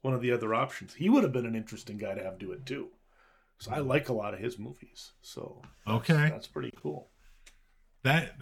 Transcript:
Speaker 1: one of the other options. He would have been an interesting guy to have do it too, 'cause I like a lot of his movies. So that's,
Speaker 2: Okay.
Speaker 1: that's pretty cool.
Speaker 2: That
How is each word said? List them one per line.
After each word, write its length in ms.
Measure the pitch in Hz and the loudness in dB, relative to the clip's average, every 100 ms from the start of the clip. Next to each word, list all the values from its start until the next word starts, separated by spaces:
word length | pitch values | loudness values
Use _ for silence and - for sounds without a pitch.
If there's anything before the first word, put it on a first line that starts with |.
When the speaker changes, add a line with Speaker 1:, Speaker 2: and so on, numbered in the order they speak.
Speaker 1:
one 120 | 135 | -2
of 80 | 127 | 0
the 100 | 123 | 2
other 220 | 120 110 | 2 2
options. 400 | 113 135 - 92 | 2 0 -4 -12
He 160 | - 185 | 0 6
would 140 | 277 | 6
have 80 | 175 | 6
been 140 | 127 117 | 2 0
an 100 | 113 | -2
interesting 420 | 110 107 - 104 | -6 -10 -10 -8
guy 160 | 104 | -6
to 100 | 98 | -4
have 140 | 95 95 | -6 -8
do 140 | 92 | -10
it 140 | 92 131 | -10 -8
too, 240 | 139 - - _ _ _ _ _ _ | -8 -8 -14 _ _ _ _ _ _
'cause 120 | 107 | -6
I 100 | 147 | -4
like 300 | 135 143 135 | 2 2 2
a 40 | |
lot 200 | 113 104 | -2 -2
of 60 | 107 | -4
his 180 | 117 - | -6 -6
movies. 520 | 113 - - - - _ | -10 -14 -20 -20 -20 _
So 400 | - - - - - - 101 | -16 -12 -12 -14 -20 -10 -2
that's, 100 | 113 | 0
Speaker 2:
Okay. 320 | - 156 151 | 4 4 4
Speaker 1:
that's 180 | 151 - | 2 -6
pretty 260 | - 127 - | -8 -8 -8
cool. 280 | 151 147 - _ - - - - _ _ _ _ | -8 -8 -12 _ -20 -20 -20 -20 _ _ _ _
Speaker 2:
That 320 | 127 160 - - | 2 4 2 -6